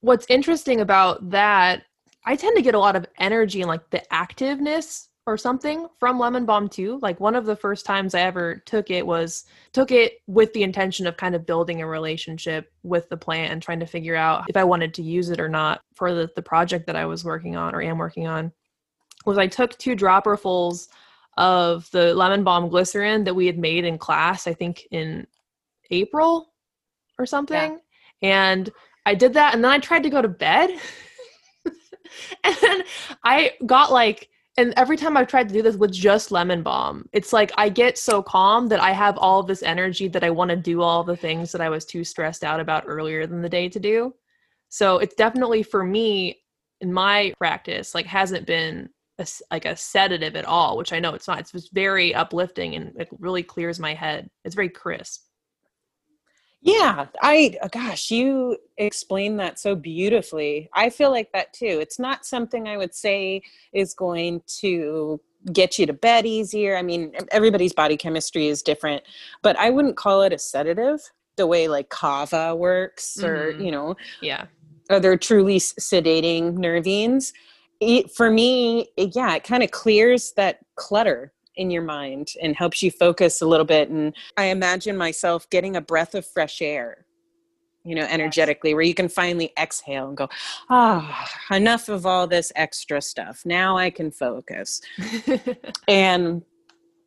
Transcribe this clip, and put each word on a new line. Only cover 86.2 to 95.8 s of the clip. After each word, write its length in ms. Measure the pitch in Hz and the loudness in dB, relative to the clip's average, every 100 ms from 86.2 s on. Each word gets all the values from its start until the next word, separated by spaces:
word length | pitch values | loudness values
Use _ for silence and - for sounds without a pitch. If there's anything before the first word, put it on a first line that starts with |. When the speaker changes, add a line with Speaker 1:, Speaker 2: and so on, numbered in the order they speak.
| - | -6
Speaker 2:
fresh 360 | - 151 - | -4 -4 -4
air, 440 | 156 147 120 - _ _ _ _ _ _ _ _ | -6 -6 -8 -14 _ _ _ _ _ _ _ _
you 120 | 170 160 | -8 -6
know, 60 | |
Speaker 1:
Yes. 100 | 156 | -2
Speaker 2:
energetically, 600 | 160 156 156 156 147 156 | -2 0 2 2 2 0
where 100 | 151 | 2
you 100 | 170 | 2
can 160 | 170 180 | 2 -2
finally 420 | - 175 175 165 - | 0 -2 -2 -4 -4
exhale 480 | 160 - - 135 135 | -6 -6 -8 -10 -8
and 80 | 143 | -8
go, 140 | 135 - - - - | -8 -8 -12 -14 2
"Ah, 600 | 254 226 180 151 - - - - | 4 4 2 -2 -10 -12 -14 -4
enough 380 | 196 214 233 220 | 2 2 0 -4
of 160 | 202 180 | -4 0
all 220 | 185 180 | 0 2
this 260 | 175 160 - | 0 -2 -4
extra 460 | 156 - - 143 | -4 -4 -6 -6
stuff. 400 | - - 92 - 175 | -6 -10 -12 -12 -4
Now 320 | 175 185 185 | -2 0 0
I 120 | 185 | -2
can 200 | 180 156 | -4 -10
focus." 720 | - 127 120 - - 98 - - - | -6 -6 -6 -12 -14 -10 -12 -12 -12
Speaker 1:
<laughs> 920 | 208 220 - 262 - 247 - - | -8 -6 -4 -4 -4 -10 -12 -6